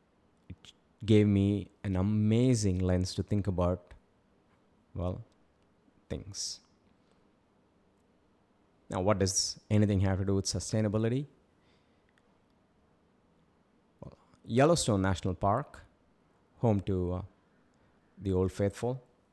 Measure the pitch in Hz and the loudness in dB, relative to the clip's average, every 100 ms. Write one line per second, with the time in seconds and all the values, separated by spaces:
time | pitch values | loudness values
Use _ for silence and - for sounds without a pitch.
0 | _ _ _ _ _ - - _ _ _ | _ _ _ _ _ -20 -20 _ _ _
1 | 104 107 104 98 98 101 90 _ 104 90 | 4 6 6 4 4 0 -4 _ -4 0
2 | 98 107 107 113 127 117 104 92 92 90 | 0 2 2 4 4 2 0 0 2 0
3 | 92 - 92 104 101 90 87 90 - - | 0 -4 -2 -2 -2 -2 -2 -2 -8 -20
4 | _ _ _ _ _ _ _ _ _ - | _ _ _ _ _ _ _ _ _ -8
5 | 87 95 - _ _ _ _ _ _ _ | -6 -8 -14 _ _ _ _ _ _ _
6 | _ 76 98 - - - _ _ _ _ | _ -10 -10 -12 -12 -12 _ _ _ _
7 | _ _ _ _ _ _ _ _ _ _ | _ _ _ _ _ _ _ _ _ _
8 | _ _ _ _ _ _ _ _ _ 95 | _ _ _ _ _ _ _ _ _ -4
9 | 92 98 95 - - - _ 104 104 98 | 0 0 0 0 -4 -8 _ 2 2 2
10 | 98 95 98 98 - 90 - 110 107 107 | 0 0 0 -2 -2 -8 -4 -2 -2 -2
11 | 113 127 147 _ _ _ _ _ _ _ | -2 -4 -6 _ _ _ _ _ _ _
12 | _ _ _ _ _ _ _ _ _ _ | _ _ _ _ _ _ _ _ _ _
13 | _ _ _ _ _ _ _ _ _ _ | _ _ _ _ _ _ _ _ _ _
14 | - - _ _ - 117 143 170 - 101 | -20 -20 _ _ -2 2 4 4 2 0
15 | 95 92 92 90 98 113 143 - - _ | 0 -2 -4 -2 0 0 -4 -18 -20 _
16 | _ _ _ _ _ _ 120 101 95 95 | _ _ _ _ _ _ 0 0 0 -2
17 | 90 90 95 _ _ _ _ _ _ _ | -2 -6 -10 _ _ _ _ _ _ _
18 | _ - 98 92 92 - 101 - 117 131 | _ -10 -2 0 0 0 -4 -2 -6 -6
19 | - _ _ | -12 _ _